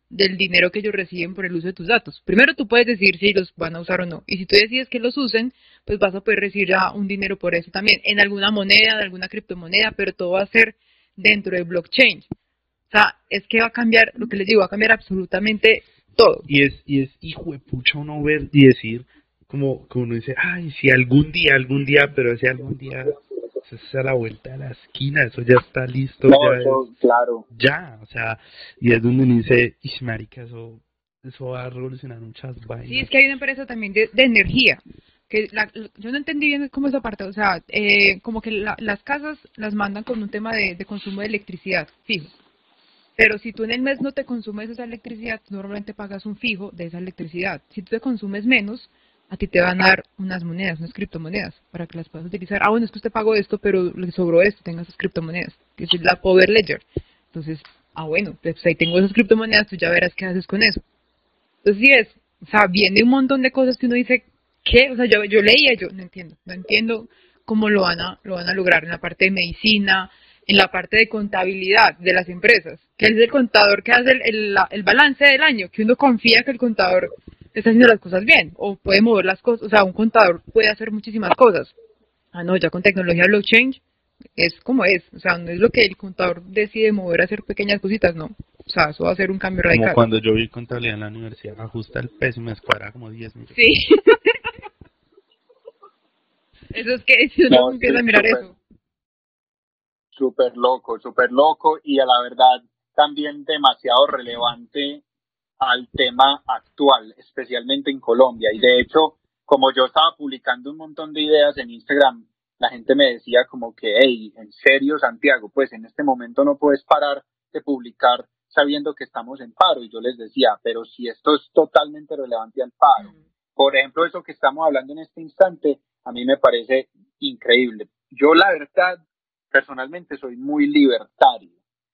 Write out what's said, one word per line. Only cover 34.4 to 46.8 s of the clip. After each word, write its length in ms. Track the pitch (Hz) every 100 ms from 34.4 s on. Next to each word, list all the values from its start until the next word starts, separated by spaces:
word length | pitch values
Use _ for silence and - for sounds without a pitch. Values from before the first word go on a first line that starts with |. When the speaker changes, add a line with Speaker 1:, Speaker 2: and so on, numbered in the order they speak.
| 190 247 226 131 - - _ _ _
Speaker 1:
que 200 | 214 214
la, 160 | 214 214
la, 160 | - 208 -
yo 140 | 220
no 60 | 277
entendí 280 | 294 294 294
bien 200 | 285 285
cómo 180 | - 277
esa 120 | 262
parte, 240 | 233 208
o 80 | 196
sea, 300 | 202 208 175 -
eh, 520 | 214 208 202 196 190
como 200 | - 220
que 100 | 226
la, 240 | 214 208 -
las 240 | 214 202
casas 360 | - 285 294 302 _ -
las 180 | 214
mandan 300 | 208 202 202
con 180 | 226 233
un 60 | 208
tema 240 | 208 220
de, 200 | 220 196 175
de 80 |
consumo 360 | 190 208 - 196
de 40 | 208
electricidad, 600 | 214 - - 190 180 147 _
fijo. 240 | - 196 143 _ _ _ _ _ _ _ _ -
Pero 220 | 220 214
si 140 | 233
tú 120 | 220
en 80 | 220
el 100 | 240
mes 180 | 262 277
no 120 | 277
te 120 | 277
consumes 440 | 269 240 214 208 220
esa 140 | 233
electricidad, 560 | 240 226 - 220 226 220 -
tú 80 |
normalmente 400 | 196 196 208 202
pagas 320 | 208 202 196 214
un 100 | 202
fijo 340 | 240 196 202
de 120 | 165